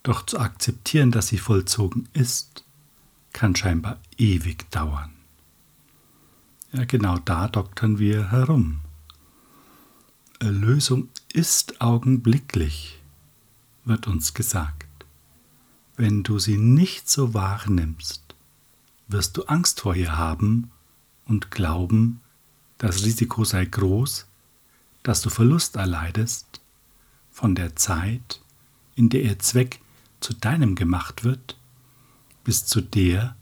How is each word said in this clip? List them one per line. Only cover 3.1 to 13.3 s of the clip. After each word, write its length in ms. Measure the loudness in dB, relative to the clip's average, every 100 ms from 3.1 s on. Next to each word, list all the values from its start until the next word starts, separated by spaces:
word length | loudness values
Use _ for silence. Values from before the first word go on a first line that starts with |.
| _ _
kann 220 | -2 0 2
scheinbar 440 | 0 -2 -2 -10 -14 0
ewig 540 | 2 2 -2 -8 -8
dauern.“ 400 | -4 -4 -6 -8 -18 _ _ _ _ _ _ _ _ _ _ _ _ _ _ -8
Ja, 140 | -4 0
genau 340 | 2 2 0
da 300 | 0 -2 0
doktern 500 | -2 -4 -2 0 2
wir 320 | 2 2 2
herum. 480 | 2 4 4 2 -2 -10 -20 _ -20 _ _ _ _ _ -20 _ _ _ _ _ -6
„Erlösung 720 | -2 2 4 2 2 0 -2 -14 _
ist 480 | -2 0 0 -2 -2
augenblicklich“, 1200 | 2 2 2 2 4 2 0 -2 -2 -4 -12 -20 -20 _ _